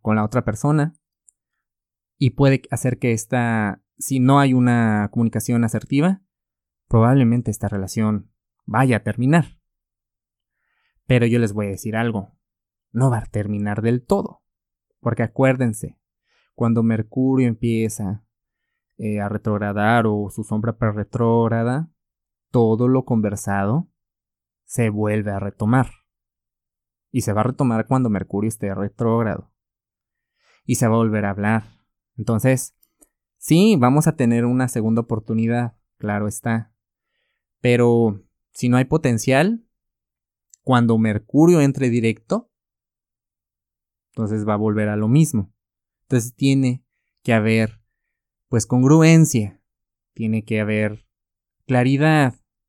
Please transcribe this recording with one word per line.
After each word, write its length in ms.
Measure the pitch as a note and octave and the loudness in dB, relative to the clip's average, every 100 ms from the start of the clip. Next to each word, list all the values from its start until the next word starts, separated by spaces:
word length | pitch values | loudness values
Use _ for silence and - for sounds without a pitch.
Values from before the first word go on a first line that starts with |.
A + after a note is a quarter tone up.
con 160 | A2 G#2+ | -2 0
la 80 | |
otra 200 | G#2+ B2+ | 0 -2
persona 500 | A2+ G#2+ D3 D3+ D#3 - _ _ _ _ _ _ _ _ _ _ _ - | -4 -2 0 0 -2 -6 _ _ _ _ _ _ _ _ _ _ _ -2
y 140 | C3 | -2
puede 320 | - C#3 C3+ - | 2 2 2 -2
hacer 280 | - C3 A#2 | -6 -4 -2
que 140 | B2 | -2
esta, 680 | A2 - B2+ A#2+ A2 G#2 - _ - | -2 -2 -2 -2 -2 -2 -6 _ -12
si 220 | - C3+ | -4 0
no 200 | B2+ C#3 | 4 4
hay 140 | C#3 | 4
una 540 | B2+ B2 A#2+ A2+ G#2+ G#2 | 2 2 2 2 0 -2
comunicación 520 | A#2+ A2+ A2 - A#2+ | -2 -2 -2 -2 -2
asertiva, 580 | A2+ A2 - C#3 E3+ F#3+ _ _ _ _ _ _ - | -2 -4 -4 0 0 -2 _ _ _ _ _ _ 0
probablemente 640 | A2+ A#2 C3+ A#2 A#2+ A#2 | 2 4 4 4 0 -2
esta 180 | G#2 G2+ | -6 -6
relación 640 | G2+ F#2+ A2+ G#2+ G#2 - _ _ _ | -6 -6 -4 -2 -2 -6 _ _ _
vaya 340 | - G#2+ C3 A2 | -4 0 2 0
a 40 | |
terminar. 560 | - A2 B2+ E3+ - - _ _ _ _ _ _ _ _ _ _ _ _ _ _ - | -2 -2 2 2 0 -8 _ _ _ _ _ _ _ _ _ _ _ _ _ _ 0
Pero 200 | B2+ A#2+ | 2 2
yo 120 | A#2+ | 2
les 140 | A2+ | 0
voy 140 | G#2 G2+ | -2 -6
a 40 | |
decir 240 | G2 A2+ | -6 -6
algo, 440 | G#2+ A#2 A2 F#2+ _ _ _ _ _ _ | -4 -2 -4 -8 _ _ _ _ _ _
no 200 | A#2+ C3 | 0 0
va 80 | A2+ | 0
a 80 | - | -6
terminar 560 | G#2+ G2+ G#2 G#2 G#2 | -6 -6 -6 -6 -4
del 200 | A2+ B2 | -2 -2
todo, 380 | - G3+ - - _ _ _ _ _ _ | -2 -4 -4 -12 _ _ _ _ _ _
porque 220 | A#2 A2+ | -6 -4
acuérdense, 800 | A2 - C3 B2+ A#2+ A2 - - _ _ _ _ _ - | -4 0 0 2 -2 -4 -10 -14 _ _ _ _ _ -4
cuando 220 | A#2 A#2 | 0 2
Mercurio 680 | A2+ A2 G#2+ C3 C3 C3 B2 | 0 0 -4 -2 0 2 0
empieza, 760 | A2 A#2 A2+ A2+ G#2+ G2 G#2+ _ _ _ _ _ _ _ - | 0 -2 -2 -2 -4 -8 -8 _ _ _ _ _ _ _ -10
eh, 200 | G#2+ G#2 | -6 -6
a 120 | G2+ | -4
retrogradar 760 | G#2 - G#2 G2+ G2+ G#2+ A#2+ A2 | -6 -4 -4 -4 -2 2 2 2
o 220 | G#2 G2+ | -2 -4
su 160 | - | -8
sombra 320 | G#2 G#2+ A2+ - | -6 -6 -4 -4
perretrógrada, 1120 | A2 G#2 G#2 A#2 A#2 A#2 A2+ A2+ A#2 C3 E3 _ _ _ _ _ _ | -4 -4 -6 -2 0 2 0 -2 -2 -4 -6 _ _ _ _ _ _
todo 360 | B2 A2+ A2+ B2 | 0 2 2 2
lo 200 | C3 - | 0 0
conversado 840 | A#2 G#2 G#2 - G2 G2 C#3 - _ _ _ _ _ _ _ - | -2 -2 -4 -4 -2 0 -2 -4 _ _ _ _ _ _ _ -10
se 240 | - A2+ | -4 -2
vuelve 400 | G#2 G#2 G#2+ G#2 | -2 -2 -2 -4
a 100 | G2 | -6
retomar. 500 | G2+ - G#2+ C3 A#2+ - _ _ _ _ _ _ _ _ _ _ _ | -8 -4 0 0 0 -8 _ _ _ _ _ _ _ _ _ _ _
Y 120 | B2+ | -6
se 100 | A2 | -2
va 80 | G#2 | -2
a 40 | |
retomar 420 | A#2 A#2+ C3 A2+ A2 | -2 -2 -2 -2 -2
cuando 240 | C3 B2 | -2 0
Mercurio 380 | G2 F#2 G2 A2 | -4 -4 -4 -4
esté 260 | - G2+ | -6 -8
retrógrado. 760 | G2 G2+ - A#2 A2+ A2+ - - _ _ _ _ _ _ _ _ _ _ _ - | -6 -8 -4 -2 0 -2 -6 -12 _ _ _ _ _ _ _ _ _ _ _ -4
Y 80 | |
se 120 | A#2 A#2 | 0 0
va 100 | A2+ | 2
a 20 | |
volver 260 | A2+ G#2+ | 0 -2
a 60 | G2+ | -4
hablar. 340 | G2 G#2 A2 - _ _ _ _ | -2 -2 -2 -4 _ _ _ _
Entonces, 600 | - A2 A2+ C3 C3 - _ _ _ _ _ _ _ | -10 -4 0 0 0 -4 _ _ _ _ _ _ _
sí, 380 | - D#3+ G#3 E3+ | 0 4 4 4
vamos 280 | B2 C#3+ D#3 | 4 2 2
a 100 | D3+ | 0
tener 280 | A#2+ A#2 | 0 0
una 240 | A#2+ B2+ B2+ | 0 0 -2
segunda 320 | A#2+ A2 A2+ | -2 -2 -2
oportunidad, 800 | A#2+ G#2+ - A2 A2+ A#2+ A#2+ - _ _ | -2 -6 -4 -2 -2 -2 -4 -8 _ _
claro 320 | G#2 G#2 G#2 | -6 -4 -4
está. 460 | - A#2+ A2+ A2 _ _ _ _ _ _ _ _ _ | -6 -4 -4 -6 _ _ _ _ _ _ _ _ _
Pero 600 | B2 A#2+ A#2+ A#2 A2+ G2+ _ _ _ | 0 4 4 4 2 -2 _ _ _
si 160 | - B2 | -4 0
no 80 | B2 | 2
hay 80 | |
potencial, 800 | B2+ D#3 C#3 A2+ - C3 F#3 A#3 _ _ _ _ _ _ _ _ _ _ | 2 0 0 0 2 2 2 -2 _ _ _ _ _ _ _ _ _ _
cuando 360 | - B2+ A#2 A2+ | 0 2 4 2
Mercurio 640 | A2 G#2+ - C#3 E3+ E3+ | 2 -2 0 4 6 6
entre 260 | C#3 C3+ B2+ | 4 2 0
directo, 640 | A#2 A2+ G#2+ - G#3+ - _ _ _ _ _ _ _ _ _ _ _ _ _ _ _ _ | 0 0 -2 -6 -6 -8 _ _ _ _ _ _ _ _ _ _ _ _ _ _ _ _
entonces 360 | - G#2+ G#2+ G#2+ | -8 -4 -4 -2
va 60 | |
a 60 | G#2 | -2
volver 320 | G#2+ G#2 G#2 | 0 0 -2
a 60 | G#2 | -2
lo 120 | G#2+ | 2
mismo. 420 | C#3+ D3+ A2+ F#2+ _ _ _ _ _ | 2 2 -2 -8 _ _ _ _ _
Entonces 320 | - B2+ A#2 | -4 -2 -2
tiene 500 | - C3+ C3+ C3 B2+ _ _ _ _ | -2 0 2 0 -4 _ _ _ _
que 100 | - | 0
haber, 480 | A2+ G#2+ A2+ A2 - _ _ _ _ _ _ - | 2 2 2 0 -6 _ _ _ _ _ _ -4
pues, 180 | A#2 - | -4 0
congruencia, 960 | B2+ C3 D#3+ D#3+ E3 D3+ A#2+ G2+ - _ _ _ _ _ | 2 4 6 8 6 4 0 -4 -10 _ _ _ _ _
tiene 320 | - A2+ A2 | -8 -4 -4
que 160 | G#2+ A2 | -4 -4
haber 460 | G#2+ G#2+ G#2+ G#2 _ _ _ _ _ _ - | -2 -2 -2 -6 _ _ _ _ _ _ -2
claridad, 680 | B2+ B2+ C3+ D#3 D#3 C3 - _ _ | 0 2 2 2 2 2 -2 _ _